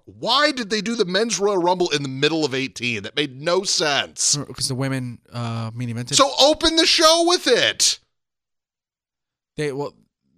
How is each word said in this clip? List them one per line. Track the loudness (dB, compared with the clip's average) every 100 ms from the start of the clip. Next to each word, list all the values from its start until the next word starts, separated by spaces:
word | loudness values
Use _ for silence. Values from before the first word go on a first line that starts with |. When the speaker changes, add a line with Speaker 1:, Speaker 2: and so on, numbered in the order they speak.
| -18
Speaker 1:
Why | -6 0 2 2
did | 0 -4
they | -4
do | -2 -2
the | 0
men's | 0 0 0
Royal | 0 2
Rumble | 2 2 0
in | 0
the | -4
middle | -2 0 2 0
of |
eighteen? | -2 -4 -6 -4 -4
That | -6 -4
made | -6 -6
no | -2 0
sense. | 0 0 0 0 -2 -2 -2 -2
Speaker 2:
Uh, | -4
'cause | -8 -6
the | -4
women, | -4 -4 -8 -12 _
uh, | -8 -6 -6 -8
main | -8 -8
evented. | -6 0 2
Speaker 1:
So | 4 4
open | 4 4 2 2
the | 2
show | 4 4 4 4
with | 2 2
it. | 2 2 2 0 -2 _ _ _ _ _ _ _ _ _ _ _ _ _ _ _ -6
Speaker 2:
They, | -6
well, | -4 -8 -12 _ _ _